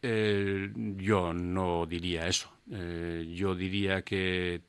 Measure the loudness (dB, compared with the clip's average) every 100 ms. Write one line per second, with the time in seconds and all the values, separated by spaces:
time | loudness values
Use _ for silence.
0 | -2 2 2 2 2 0 -2 -4 -4 -2
1 | 4 4 4 0 0 0 2 2 0 -2
2 | -2 -2 0 -2 -4 -14 -12 -8 -6 -6
3 | -4 -4 -6 -2 0 0 0 0 2 0
4 | 0 0 0 0 0 -2